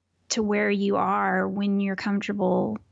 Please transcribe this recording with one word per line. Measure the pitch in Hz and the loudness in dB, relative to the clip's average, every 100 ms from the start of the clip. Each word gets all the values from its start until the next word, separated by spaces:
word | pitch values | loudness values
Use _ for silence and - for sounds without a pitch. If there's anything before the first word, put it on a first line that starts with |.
| _ _ - | _ _ -8
to | - | -4
where | 208 208 208 | 0 2 2
you | 202 196 202 | 2 2 2
are | 190 202 196 185 190 | 0 0 2 0 0
when | 196 202 196 | -2 0 0
you're | 196 190 | 0 -2
comfortable | 208 202 - 202 185 185 - 107 - | -2 -2 -2 -2 2 2 0 -4 -12